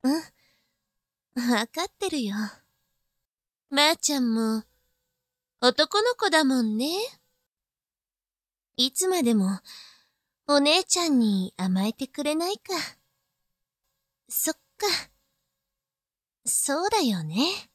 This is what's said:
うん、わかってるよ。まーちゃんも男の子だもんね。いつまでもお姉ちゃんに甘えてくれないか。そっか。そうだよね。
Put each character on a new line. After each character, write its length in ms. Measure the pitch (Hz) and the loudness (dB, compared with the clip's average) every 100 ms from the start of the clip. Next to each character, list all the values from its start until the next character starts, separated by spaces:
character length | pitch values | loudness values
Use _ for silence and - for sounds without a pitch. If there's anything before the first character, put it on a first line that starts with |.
う 60 | 262 | 0
ん、 40 | 311 - _ _ _ _ _ _ _ _ _ _ - 240 | -2 -4 _ _ _ _ _ _ _ _ _ _ -6 0
わ 160 | 226 226 | 0 0
か 180 | - | -6
っ 40 | 349 _ | -8 _
て 100 | 381 | -4
る 140 | 302 | -4
よ。 140 | 214 208 208 - _ _ _ _ _ _ _ _ _ _ _ | -4 -4 -6 -10 _ _ _ _ _ _ _ _ _ _ _
ま 200 | 277 294 | 0 2
ー 60 | 330 | 2
ち 180 | - | 0
ゃ 60 | 285 | 0
ん 140 | 240 | 0
も 280 | 226 220 220 - _ _ _ _ _ _ _ _ _ | 0 0 -2 -8 _ _ _ _ _ _ _ _ _
男 400 | 247 254 311 403 | 2 2 0 2
の 140 | 466 | 2
子 160 | 480 403 | 0 2
だ 140 | 311 | 4
も 180 | 277 262 | 4 2
ん 140 | 220 214 | 0 0
ね。 200 | 277 359 494 - _ _ _ _ _ _ _ _ _ _ _ _ _ _ _ - | -2 -4 -8 -12 _ _ _ _ _ _ _ _ _ _ _ _ _ _ _ -2
い 160 | 254 | -2
つ 160 | - 370 | 0 0
ま 160 | 359 | 2
で 100 | 240 | 2
も 240 | 220 190 190 - - - - _ _ _ _ - | 2 0 -4 -10 -20 -20 -20 _ _ _ _ 0
お 140 | 285 | 2
姉 240 | 285 330 | 4 2
ち 160 | 254 349 | 2 -2
ゃ 60 | 339 | 2
ん 120 | 262 | 2
に 340 | 220 196 185 - | 2 0 -2 -4
甘 300 | 185 185 208 | -2 0 -2
え 60 | |
て 140 | - 269 | -4 -12
く 160 | - | -6
れ 140 | 294 311 | -2 -2
な 140 | 349 | -2
い 80 | 415 | -6
か。 160 | - 359 - - _ _ _ _ _ _ _ _ _ _ _ _ _ | -6 -6 -6 -14 _ _ _ _ _ _ _ _ _ _ _ _ _
そ 240 | - 311 | -4 -4
っ 20 | |
か。 60 | - _ _ 415 330 - _ _ _ _ _ _ _ _ _ _ _ _ _ | -6 _ _ -2 -2 -6 _ _ _ _ _ _ _ _ _ _ _ _ _
そ 420 | - - - 277 392 | -6 -2 -2 -2 0
う 40 | |
だ 100 | 427 | 2
よ 240 | 269 185 | 2 0
ね。 440 | 156 180 311 403 - | -2 -2 -2 -2 -12